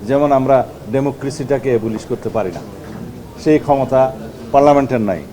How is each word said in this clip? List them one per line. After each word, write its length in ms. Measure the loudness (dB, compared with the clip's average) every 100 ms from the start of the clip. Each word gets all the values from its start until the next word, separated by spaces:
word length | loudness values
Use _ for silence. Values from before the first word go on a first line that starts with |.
| 0
যেমন 240 | 2 4
আমরা 360 | 2 4 2 2 -10 -4
ডেমোক্রেসিটাকে 760 | -2 -2 -4 -8 -8 -2 -2 0
অ্যাবলিশ 320 | 0 0 -6 -6
করতে 200 | -6 -4
পারি 220 | -4 -4
না, 60 | -6 -14 -16 -16 -14 -14 -14 -18 -4
সেই 160 | 2 2
ক্ষমতা 520 | 4 0 2 2 2 -2 -14 -14 2
পার্লামেন্টের 500 | 6 6 6 2 0
নাই। 220 | 0 -2 -6